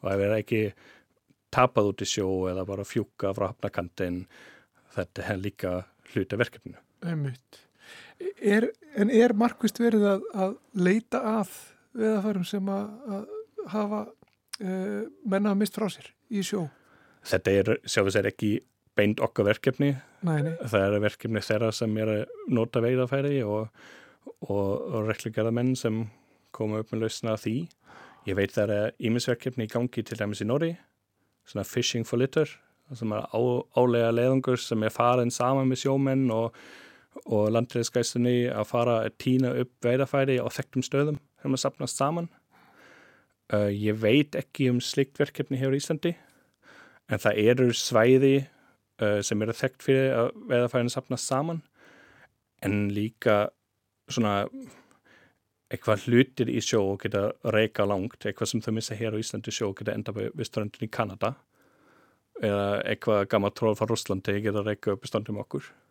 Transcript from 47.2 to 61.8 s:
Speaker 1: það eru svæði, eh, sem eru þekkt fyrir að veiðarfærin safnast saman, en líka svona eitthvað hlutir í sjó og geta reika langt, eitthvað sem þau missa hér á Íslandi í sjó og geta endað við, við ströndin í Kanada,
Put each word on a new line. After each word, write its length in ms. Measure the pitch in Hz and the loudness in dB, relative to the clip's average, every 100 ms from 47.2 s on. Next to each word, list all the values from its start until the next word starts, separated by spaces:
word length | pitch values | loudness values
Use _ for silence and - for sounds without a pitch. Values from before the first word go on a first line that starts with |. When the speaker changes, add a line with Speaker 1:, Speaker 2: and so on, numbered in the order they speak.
Speaker 1:
það 220 | 110 104 | 2 4
eru 240 | 107 123 127 117 | 4 6 4 2
svæði, 600 | - 113 117 131 135 139 139 _ _ _ _ - | 2 4 6 8 6 4 0 _ _ _ _ -2
eh, 200 | 107 104 | 0 2
sem 200 | 101 107 | 0 -2
eru 80 | 110 | -2
þekkt 320 | 110 131 - | -2 -4 -2
fyrir 300 | - 131 135 123 | 2 2 4 2
að 160 | 120 214 233 | 0 -2 -2
veiðarfærin 460 | 123 123 127 120 | 0 2 0 -2
safnast 340 | 131 - 123 - | -2 -6 -6 -2
saman, 320 | 135 160 165 - _ - - - - - _ _ _ | -2 -2 -6 -10 _ -20 -20 -20 -20 -20 _ _ _
en 220 | 98 104 101 101 | -2 0 0 -2
líka 540 | 107 - 120 104 104 - _ _ _ _ - | -4 -2 2 4 2 -4 _ _ _ _ -8
svona 360 | - - 101 - 269 262 - _ _ _ _ _ _ _ _ - | -2 0 0 -2 -8 -16 -20 _ _ _ _ _ _ _ _ -12
eitthvað 300 | - - 104 - | -6 0 0 4
hlutir 460 | 120 139 - 120 | 4 4 2 -2
í 80 | 120 | -2
sjó 220 | - 113 98 | 0 2 2
og 100 | 101 | -2
geta 300 | 101 101 101 - 120 107 | -4 -2 -2 -4 0 2
reika 300 | 110 - 101 | 2 2 0
langt, 300 | 101 95 - | 0 -2 -6
eitthvað 300 | - 98 104 | -8 -4 -4
sem 100 | 113 | -2
þau 120 | 113 110 | -2 -4
missa 200 | - 104 | -4 -6
hér 180 | 113 110 | -4 -4
á 60 | |
Íslandi 280 | 113 110 107 | -6 -8 -8
í 80 | - | -4
sjó 140 | 107 | -4
og 80 | 95 | -4
geta 160 | 107 107 | -6 -4
endað 240 | 107 107 | -6 -6
við, 120 | 104 151 | -6 -6
við 120 | 117 | -6
ströndin 360 | - 107 - 113 | -4 -6 -6 -6
í 60 | |
Kanada, 400 | - 107 98 101 131 _ _ _ _ | -4 -4 -2 -4 -4 _ _ _ _